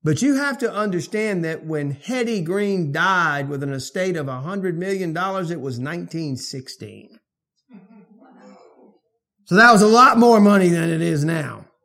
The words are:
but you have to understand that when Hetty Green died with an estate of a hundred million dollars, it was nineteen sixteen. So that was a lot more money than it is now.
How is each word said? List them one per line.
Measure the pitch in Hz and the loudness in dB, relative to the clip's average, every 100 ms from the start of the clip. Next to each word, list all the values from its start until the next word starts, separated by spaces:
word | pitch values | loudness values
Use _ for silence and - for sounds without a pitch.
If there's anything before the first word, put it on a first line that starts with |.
but | 156 151 | 0 0
you | 269 269 | 0 0
have | 285 240 | -2 -4
to | 233 | -4
understand | 190 214 175 143 214 220 190 | -4 -4 -4 -6 -4 -4 -4
that | 160 160 156 | -4 -8 -6
when | 156 143 | -6 -6
Hetty | 135 - 254 233 220 | -8 -6 -4 -2 -4
Green | 160 190 208 190 156 | -4 -2 -2 -2 -2
died | 151 185 185 165 143 139 | 0 0 2 0 -2 -4
with | 143 | -6
an | 143 | -6
estate | 135 127 190 185 165 | -8 -8 -6 -4 -4
of | 135 | -6
a | 127 | -8
hundred | 143 202 185 165 | -8 -6 -4 -4
million | 185 196 180 | -4 -4 -4
dollars, | 160 190 190 170 | -4 -4 -4 -6
it | 170 | -6
was | 135 120 | -6 -6
nineteen | 135 175 170 165 156 127 | -6 -8 -8 -8 -8 -8
sixteen. | - 135 131 - 107 101 - _ _ _ _ _ _ 220 190 220 180 226 - 190 202 - _ _ _ _ _ _ _ _ _ | -10 -12 -14 -18 -18 -20 -20 _ _ _ _ _ _ -20 _ -20 _ _ -20 -20 -20 -20 _ _ _ _ _ _ _ _ _
So | 180 | 6
that | 233 | 6
was | 220 | 8
a | 214 | 6
lot | 226 254 233 | 8 6 6
more | 240 226 | 6 6
money | 202 202 185 | 6 6 4
than | 170 165 | 2 0
it | 165 | -2
is | 170 156 147 | -2 0 0
now. | 165 135 - 147 _ | -2 -6 -10 -18 _